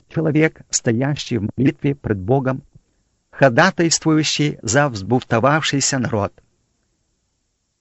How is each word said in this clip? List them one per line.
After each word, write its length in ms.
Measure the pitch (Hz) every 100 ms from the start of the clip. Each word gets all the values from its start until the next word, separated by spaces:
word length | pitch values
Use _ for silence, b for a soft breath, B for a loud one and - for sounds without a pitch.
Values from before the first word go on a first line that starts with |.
| _
человек, 540 | 170 160 151 160 - _
стоящий 680 | - 127 113 135 151 - 117
в 120 | 107 -
молитве 380 | 135 - 143
пред 240 | 143 - 101
Богом, 440 | 92 135 127 135 - _ _ _ _ _ _
ходатайствующий 1300 | - 139 120 185 185 165 - 160 156 147 - 147 -
за 260 | 107 135 143
взбунтовавшийся 1120 | 110 95 123 - 113 127 156 - 139 - 135
народ. 340 | 113 107 101 - _ _ _ _ _ _ _ _ _ _ _ _ _ _